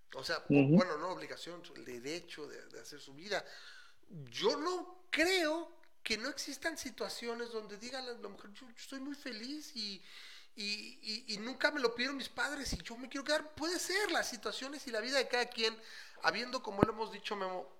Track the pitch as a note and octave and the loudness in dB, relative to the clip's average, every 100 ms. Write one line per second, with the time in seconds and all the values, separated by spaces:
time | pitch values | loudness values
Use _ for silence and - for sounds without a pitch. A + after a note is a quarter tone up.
0 | - C3 C3 D#3+ - C#3+ C#3 E3 F3+ D3+ | -12 -6 -2 0 6 8 10 10 8 2
1 | F3 D#3+ D3 C3 - F3 - C3+ C3+ B2 | -4 -4 -8 -8 -10 -12 -12 -12 -10 -8
2 | B2+ E3+ - - D3 A#2 - - - D3 | -6 -6 -8 -12 -10 -12 -14 -14 -14 -14
3 | C3+ C#3 G3 F3+ - - - - - - | -14 -10 -2 -2 -2 -12 -14 -16 -16 -18
4 | - E3+ C3 - F#3+ D4 E4 F4+ - - | -14 -12 -8 2 4 4 2 0 -4 -12
5 | - - E4+ F#4+ D#4 D#4+ E4+ - - - | 0 4 6 6 4 2 -4 -12 -20 -6
6 | - G#3+ B3+ - - C#4 E4 D#4 C4 G#3+ | -2 0 -2 -4 -6 -4 -4 -4 -6 -4
7 | G3 - A#3 A#3 A#3 A3+ G#3+ G3+ A#3+ C4 | -4 -4 -4 -4 -4 -6 -6 -10 -8 -6
8 | B3 A3+ G#3 G3 G3+ G3+ B3+ A#3 - C4+ | -6 -8 -10 -10 -14 -14 -16 -14 -10 -6
9 | C#4 C#4 C4+ G#3+ A#3+ D4+ D4 A3+ G#3 F#3 | -6 -6 -6 -6 -6 -8 -8 -6 -6 -8
10 | - - - - - - G#2 G#3 A3 - | -12 -16 -16 -16 -14 -6 -4 -4 -6 -12
11 | A3 G#3+ - G#3 A3+ C4 D4 D4 A#3 A#3 | -8 -8 -6 -6 -4 2 2 4 2 2
12 | B3+ C#4 G#3+ - B3+ D4 C4 - - A#3 | 0 -2 -4 -2 -2 -2 -2 -4 -4 -10
13 | C4 C#4 C4+ D4+ D4+ - D#4 F4 - F#4+ | -6 -4 2 2 2 -2 0 0 2 2
14 | G#4 C#4+ - A3 A3 G3+ C4 C#4+ C4 A3+ | 4 4 2 -2 -4 -4 -4 -6 -4 -2
15 | A#3 C4+ - B3 A#3+ - A3+ A3 - - | 2 4 6 4 2 2 2 2 -10 -14
16 | - - D#3+ F#3+ B3 B3+ A3 G3 A3+ A3 | -14 2 4 4 2 -2 2 6 6 4
17 | G#3 G3 - G3+ F#3 F#3 - | -4 -4 -4 0 0 -2 -6